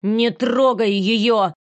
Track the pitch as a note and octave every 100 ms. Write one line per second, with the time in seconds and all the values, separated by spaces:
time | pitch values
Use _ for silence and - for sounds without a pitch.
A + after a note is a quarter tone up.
0 | G3 A3 A#3 D#3+ B3 A#3+ C4 A#3+ A3 G3
1 | F#3+ A3+ A3 A3+ F#3+ - _